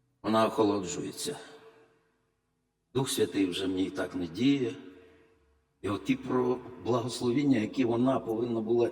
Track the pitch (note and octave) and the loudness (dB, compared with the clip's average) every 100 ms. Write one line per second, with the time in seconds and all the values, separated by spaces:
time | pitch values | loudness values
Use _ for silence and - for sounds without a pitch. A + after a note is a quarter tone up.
0 | _ _ - A2 A2 - G#2 G2+ F2 F2 | _ _ 0 2 2 4 2 2 -2 -6
1 | - - - E2+ - - - - _ _ | -8 -8 -8 -8 -14 -20 -20 -20 _ _
2 | _ _ _ _ _ _ _ _ _ B2+ | _ _ _ _ _ _ _ _ _ -2
3 | C3 - G#2 G2+ F#2 F2 F#2+ F#2 F#2 F#2 | -2 0 0 2 0 0 -2 -2 -2 -2
4 | F2 F#2 E2+ F2 C3 C#3 A#2+ F#2 - - | -6 -4 -6 2 2 4 0 -6 -16 -20
5 | - _ _ _ _ _ _ _ G2+ G2+ | -20 _ _ _ _ _ _ _ -6 -4
6 | - B2+ B2+ B2+ B2 B2 - - G#2+ A#2+ | -2 -4 0 0 0 -2 -6 -10 -2 -2
7 | B2+ - B2 C3 C#3+ B2 G#2+ - A#2 A#2 | -2 -2 0 2 4 2 2 0 2 4
8 | B2+ C3+ A2+ A2 A#2+ A2+ A2 A#2+ A#2 | 2 2 -2 -2 -2 -2 2 4 4